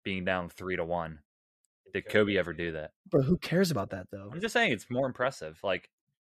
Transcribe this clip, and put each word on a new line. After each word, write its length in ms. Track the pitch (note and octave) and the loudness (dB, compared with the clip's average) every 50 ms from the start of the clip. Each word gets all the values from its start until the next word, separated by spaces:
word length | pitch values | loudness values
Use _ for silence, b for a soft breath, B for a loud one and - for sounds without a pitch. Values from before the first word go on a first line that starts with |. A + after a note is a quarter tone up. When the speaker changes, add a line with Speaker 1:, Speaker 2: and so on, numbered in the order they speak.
| _ | _
Speaker 1:
being 200 | G#2 F#2+ F#2 F2+ | -4 -4 -2 0
down 260 | F#2+ F#2 F#2 F2 E2+ | 0 0 0 -2 -4
three 260 | - - F2+ F#2 F#2 | -10 -10 -6 -4 -2
to 80 | F2 E2+ | -2 -2
one. 360 | E2 F2 F2 E2 D#2+ D#2+ D2+ _ _ _ _ _ _ _ _ _ _ _ _ _ - - | -2 -2 -2 -2 -4 -8 -14 _ _ _ _ _ _ _ _ _ _ _ _ _ -6 -6
Did 160 | F#2+ - - | -6 -6 2
Kobe 280 | - G#2+ G#2+ G2+ G2 | 4 4 4 6 4
ever 160 | F#2 E2+ E2+ D#2+ | 2 2 0 -2
do 200 | D#2+ E2+ E2+ D#2+ | -4 -4 -4 -4
that? 180 | D#2 D2+ D2+ _ _ _ - | -6 -8 -10 _ _ _ 2
Speaker 2:
But 120 | - C#3+ C3 | 2 4 4
who 160 | C#3 F3+ - | 4 2 2
cares 320 | - - E3 F3+ G3 E3+ | 2 0 2 2 4 4
about 200 | D3+ G#2 G2 G#2 | 2 -2 -2 -4
that, 160 | - F#2+ F#2 - - | -6 -10 -10 -10 -12
though? 160 | G2 G2 G#2 C3 | -12 -12 -10 -8
Speaker 1:
I'm 80 | E3+ | -6
just 120 | G#3+ A3+ - | -6 0 2
saying 200 | A#3+ A3+ F#3 A#2+ | 2 4 4 2
it's 180 | F#2 - - | 0 -2 -4
more 160 | B2 B2+ C#3 | -2 0 0
impressive. 520 | B2+ - - B2 C3+ - - - D#2 E2 - - | -2 0 0 0 0 0 -4 -12 -12 -12 -4 0
Like, 260 | G2 F#2 F2 - - _ _ _ _ _ _ | 0 0 0 -2 -10 _ _ _ _ _ _